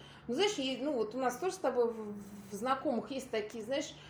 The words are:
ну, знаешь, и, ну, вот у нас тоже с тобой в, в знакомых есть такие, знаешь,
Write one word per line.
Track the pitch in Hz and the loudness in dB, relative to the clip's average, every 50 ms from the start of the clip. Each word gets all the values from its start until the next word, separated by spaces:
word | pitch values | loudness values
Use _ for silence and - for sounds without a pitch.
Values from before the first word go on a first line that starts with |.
| - - - - - - | -8 -16 -18 -10 -4 -2
ну, | 240 | 2
знаешь, | 294 403 415 415 302 | 4 4 4 4 2
и, | 262 262 262 220 262 | 0 0 0 0 0
ну, | 302 294 | 0 2
вот | 233 214 214 - | 2 0 0 0
у | 262 | 2
нас | 262 240 240 | 2 2 2
тоже | - 349 370 349 | 2 0 -2 0
с | - | 2
тобой | - 269 233 247 233 220 | 2 2 4 4 4 4
в, | 220 220 214 208 208 208 - - - - - - | 2 -2 -6 -8 -8 -8 -10 -12 -14 -14 -12 -10
в | 208 | -6
знакомых | 190 226 262 269 269 - 302 247 226 214 - | -2 0 2 2 2 2 2 2 2 0 -2
есть | 269 262 262 - | -4 -6 -4 -2
такие, | - 220 208 214 - 233 208 | -2 -2 -2 -2 -6 -8 -4
знаешь, | 220 269 302 302 - - - - - | -2 0 0 0 -2 -6 -14 -16 -18